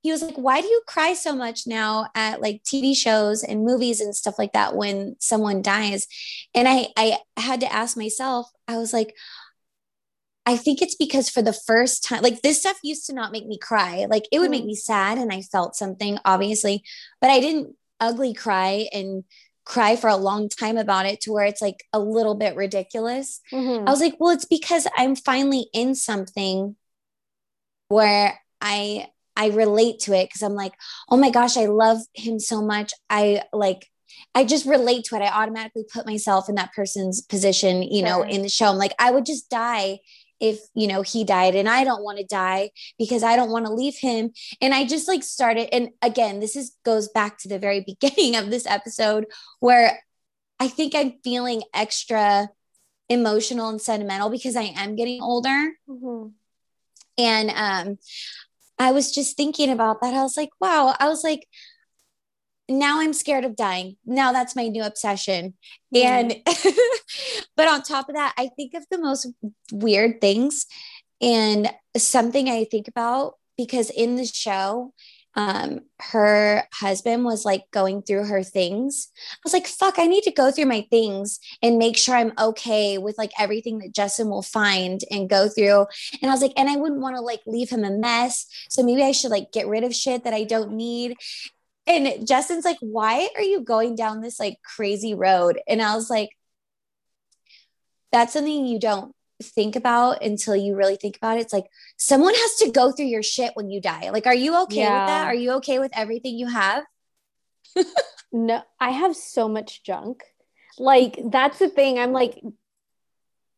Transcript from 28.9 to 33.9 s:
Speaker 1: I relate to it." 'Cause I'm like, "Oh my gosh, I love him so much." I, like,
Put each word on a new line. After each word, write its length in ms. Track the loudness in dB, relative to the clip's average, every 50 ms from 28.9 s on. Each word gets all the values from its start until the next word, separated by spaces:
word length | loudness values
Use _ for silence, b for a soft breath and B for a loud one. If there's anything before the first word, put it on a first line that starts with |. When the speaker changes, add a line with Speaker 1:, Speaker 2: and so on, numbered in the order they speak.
| -6 -8 -10 -12 _ _ _ _ _
Speaker 1:
I 120 | 0 0
relate 520 | 2 2 4 2 4 4 4 4 2 2 -4
to 120 | -2 2 2
it." 180 | 2 2 0
'Cause 120 | -4 -6 -4
I'm 120 | -4 -4
like, 180 | -4 -6 -8 -10 B B B B B B B
"Oh 80 | 4
my 140 | 6 6 6
gosh, 260 | 6 4 2 4 2
I 80 | 2 2
love 340 | 2 4 6 6 6 4 2 -2 _ _
him 260 | -10 -6 -6 -4 -4
so 220 | -4 -4 -2 -2
much." 320 | -2 -2 -2 -2 -4 -6 -10 _ _ _
I, 340 | 0 2 4 4 2 0 -2 _ -2
like, 360 | 0 0 0 0 -2 -10 _